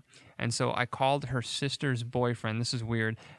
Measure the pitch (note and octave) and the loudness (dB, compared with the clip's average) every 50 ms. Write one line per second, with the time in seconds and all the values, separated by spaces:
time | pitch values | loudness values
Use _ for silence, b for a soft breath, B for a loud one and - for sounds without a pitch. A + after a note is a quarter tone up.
0 | - B B B B B B B - A#2+ A#2 - C3 B2 - - B2 - - - | -18 B B B B B B B -2 0 0 2 2 2 2 0 0 -2 0 2
1 | C3+ C3+ C#3+ C#3+ C#3 A#2+ C3+ B2 A2+ - - - C#3+ C3+ - - D3+ C#3 B2+ A#2 | 2 4 4 2 0 0 -2 -2 -2 -2 -4 -2 -2 -2 -2 0 0 0 0 0
2 | A#2 A#2+ - B2 B2 A#2+ A#2+ - - A2 G#2+ A2+ A#2+ - - A#2+ A2+ A2+ A#2 A2+ | -2 -2 0 2 2 2 2 0 -2 -2 0 0 0 0 -2 -2 -2 0 2 2
3 | A2 A2 A2+ - B B B | 2 2 0 -2 B B B